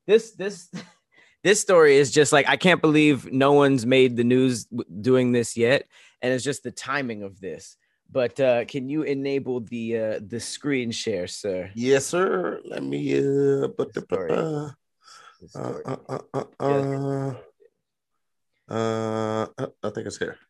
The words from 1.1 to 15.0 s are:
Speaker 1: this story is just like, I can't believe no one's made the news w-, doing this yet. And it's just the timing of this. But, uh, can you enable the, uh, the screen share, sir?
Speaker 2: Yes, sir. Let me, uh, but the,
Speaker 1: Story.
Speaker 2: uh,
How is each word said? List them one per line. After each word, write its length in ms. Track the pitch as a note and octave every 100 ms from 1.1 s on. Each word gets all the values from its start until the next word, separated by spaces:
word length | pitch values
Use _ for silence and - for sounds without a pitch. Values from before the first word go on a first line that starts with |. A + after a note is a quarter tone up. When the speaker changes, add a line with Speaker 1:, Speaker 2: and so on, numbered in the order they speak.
| _ _ _
Speaker 1:
this 160 | E3+ G#3
story 360 | - F3+ D3+ C#3
is 140 | C#3
just 220 | D3+ C#3+
like, 160 | D3+ C3
I 80 | C#3
can't 240 | F#3 E3+
believe 500 | D#3+ D3+ D3+ C3 -
no 220 | C3 D3
one's 340 | C#3+ C#3 C3+ A2+
made 300 | C3 C3 A#2+
the 80 |
news 400 | A#2+ B2+ C3 A#2+
w-, 240 | - B2 - F2
doing 300 | G#2+ B2+ B2+
this 240 | B2 A2+ A#2
yet. 280 | A#2 C#3 - _ _ _
And 120 | B2
it's 80 | B2+
just 220 | A#2 C3+
the 80 | B2
timing 500 | - - C#3+ B2+ G#2
of 160 | G2 F#2
this. 380 | F#2 D#2 - _ _ _ _
But, 300 | C3 A#2+ -
uh, 240 | C3 A#2+
can 240 | A2 C#3+ B2+
you 140 | D3+
enable 580 | C3+ C#3 C#3 C#3 B2 B2
the, 360 | G#2+ A#2+ A2+ A2+
uh, 220 | A2 G#2+ G2+
the 140 | A#2
screen 500 | - - C#3+ C3+ A#2
share, 380 | A2 - G2 F2+
sir? 420 | - G#2 F#2 G2
Speaker 2:
Yes, 320 | G#2+ B2 C3+ -
sir. 540 | F3 F#3+ F3+ E3+ -
Let 180 | - -
me, 340 | C3+ C#3+ C#3+ C#3
uh, 500 | C#3 C#3 C#3 C#3 C3
but 240 | - C3
the, 60 | -
Speaker 1:
Story. 320 | - - F#2
Speaker 2:
uh, 380 | - D#3+ D3+ D3 - _ _